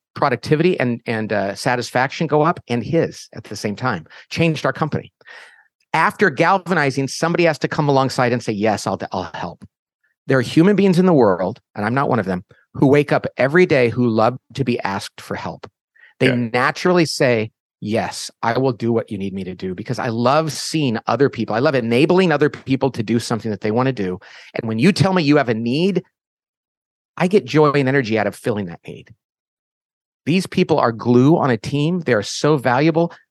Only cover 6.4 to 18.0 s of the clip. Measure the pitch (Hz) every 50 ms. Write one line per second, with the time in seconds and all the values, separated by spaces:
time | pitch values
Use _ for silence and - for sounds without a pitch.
6.4 | 165 165 196 190 - 170 190 160 143 139 123 139 135 131 - - - 165 175 -
7.4 | 170 165 151 - - 143 - - 151 143 139 135 135 123 - - 127 120 120 120
8.4 | - - 110 98 104 110 101 95 - 110 95 87 98 - - 95 90 87 - -
9.4 | - 87 82 - - - _ _ _ _ _ _ _ _ _ _ _ - 135 131
10.4 | 120 - - 151 165 202 208 180 202 196 175 170 185 185 170 139 120 101 92 85
11.4 | 92 87 123 - _ _ _ - 104 107 120 139 143 - 131 117 95 95 90 92
12.4 | - _ _ _ _ _ _ - 147 135 139 147 143 - 156 131 - 127 - -
13.4 | 120 135 147 180 185 170 160 131 123 117 104 123 123 120 110 110 110 120 127 127
14.4 | - _ - - 135 120 120 - - 98 98 104 - - - - - - - -
15.4 | - 90 82 - - - _ _ _ _ _ _ - _ _ _ 131 131 123 123
16.4 | 120 113 113 123 127 151 151 - - 185 180 180 165 - - - 156 127 120 113
17.4 | 107 113 - _ _ _ _ _ - 104 107 110